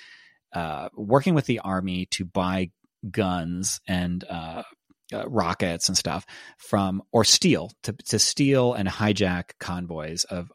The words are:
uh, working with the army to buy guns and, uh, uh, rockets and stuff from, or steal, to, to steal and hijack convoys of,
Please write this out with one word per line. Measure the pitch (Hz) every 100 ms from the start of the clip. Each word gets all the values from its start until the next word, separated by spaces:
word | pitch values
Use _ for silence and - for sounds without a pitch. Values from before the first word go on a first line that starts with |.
| - - - _ _
uh, | 87 80 76 80 -
working | 104 135 160
with | 156 -
the | 113
army | 95 92 95 90 90
to | -
buy | 87 98 90 95 90 - _ _ 104
guns | 101 95 90 85 87 98 - -
and, | 92 87 90 -
uh, | 87 80 82 - - _ _ -
uh, | 107 -
rockets | 117 85 90 92 85 -
and | 90
stuff | - 90 - - - -
from, | - 104 95 95 -
or | 117
steal, | 107 - 180 98 82 -
to, | - 107 -
to | 110
steal | - - 139 135 123
and | 117 95
hijack | - 107 101 95 90 - -
convoys | - 90 87 80 78 85
of, | - 92 85